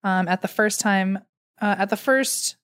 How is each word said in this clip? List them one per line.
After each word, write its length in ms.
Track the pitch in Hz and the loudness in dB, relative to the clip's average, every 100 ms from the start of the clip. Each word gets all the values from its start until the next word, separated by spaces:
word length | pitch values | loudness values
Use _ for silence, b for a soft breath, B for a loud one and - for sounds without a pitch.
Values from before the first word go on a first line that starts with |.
Um, 240 | 196 185 175 | 2 0 2
at 120 | 185 | 0
the 80 | 202 | -2
first 320 | - 214 - | 0 0 0
time, 380 | 214 196 190 190 _ _ _ _ | 2 2 2 -4 _ _ _ _
uh, 140 | 208 190 | -2 0
at 120 | 202 | 0
the 60 | 208 | -2
first 580 | - 262 262 - - - | 2 2 0 -4 -6 -8